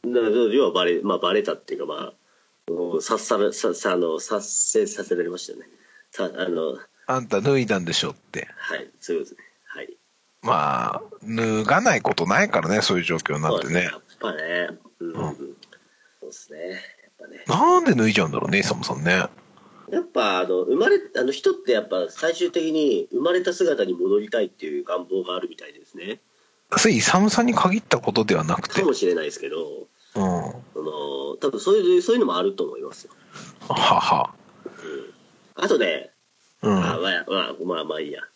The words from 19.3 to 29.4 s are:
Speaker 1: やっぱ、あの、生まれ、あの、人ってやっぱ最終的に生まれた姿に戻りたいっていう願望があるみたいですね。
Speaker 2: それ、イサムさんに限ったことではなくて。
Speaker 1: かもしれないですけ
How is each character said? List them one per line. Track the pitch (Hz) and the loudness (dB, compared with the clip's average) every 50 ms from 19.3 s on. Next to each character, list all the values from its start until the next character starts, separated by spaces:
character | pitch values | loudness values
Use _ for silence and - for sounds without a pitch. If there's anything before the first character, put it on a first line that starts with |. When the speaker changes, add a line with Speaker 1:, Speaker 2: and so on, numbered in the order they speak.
| - - - _ _ - - - - - - - | -6 -16 -20 _ _ -20 -20 -20 -20 -20 -12 -4
Speaker 1:
や | - 349 | -4 -4
っ | 339 | -4
ぱ、 | - _ - - 101 95 90 | -2 _ 0 0 2 2 0
あ | 92 | 0
の、 | 87 92 92 | 0 0 0
生 | 92 - 135 | 2 2 2
ま | 165 214 - | 4 4 4
れ、 | 403 - - - - | 4 4 2 -2 -2
あ | - 123 | -2 0
の、 | 131 | 0
人 | 135 - - - | -2 0 0 0
っ | - | 0
て | - - - | 0 0 0
や | 120 107 | 0 0
っ | 104 | 0
ぱ | - 90 92 87 85 | -2 -2 -2 -2 -4
最 | - - 160 165 170 | -6 -2 -2 -2 0
終 | 170 180 170 | 0 -2 0
的 | - 175 160 160 | 0 0 0 0
に | 156 156 151 139 110 87 - - | 0 2 2 2 2 0 -2 -2
生 | - 123 | -4 0
ま | 139 170 175 | 0 2 2
れ | 180 | 2
た | 180 190 175 | 0 0 0
姿 | - 185 165 143 113 101 | 2 2 2 2 2 0
に | 92 87 | -2 0
戻 | 85 90 95 101 104 | -2 0 2 2 2
り | 104 107 | 0 0
た | 117 113 | -2 -2
い | 104 | -2
っ | 90 | -2
て | _ _ 76 | _ _ -10
い | 78 73 71 | -6 -6 -6
う | 71 | -4
願 | 76 87 92 90 87 | -4 -6 -6 -4 -4
望 | 95 95 90 | -4 -4 -2
が | 90 90 | -4 -6
あ | 92 | -6
る | 90 85 | -6 -8
み | 82 | -12
た | - - | -14 -20
い | - - | -20 -20
で | - - | -20 -20
す | _ - | _ -18
ね。 | - 82 98 110 - _ _ _ _ _ _ _ _ _ _ - | -14 -10 -10 -12 -12 _ _ _ _ _ _ _ _ _ _ 0
Speaker 2:
そ | - - | 4 4
れ、 | 226 180 | 4 4
イ | 113 | 4
サ | - - - 185 | 2 4 4 6
ム | 202 214 | 4 4
さ | - - | 4 4
ん | 233 | 2
に | 247 226 | 2 2
限 | 190 - 180 190 226 | 2 2 2 2 0
っ | |
た | - - - - | 0 -2 -2 0
こ | - - | 0 0
と | - 226 107 | 0 0 2
で | 104 95 | 2 2
は | 80 80 | 0 2
な | 78 85 | -2 -2
く | 85 - | -4 -4
て。 | - - - | -4 -2 0
Speaker 1:
か | 190 | 2
も | 156 120 | 2 2
し | - 104 | 2 2
れ | 90 87 | 2 2
な | 82 | 0
い | 78 | -2
で | 71 | -6
す | 69 | -8
け | - | -8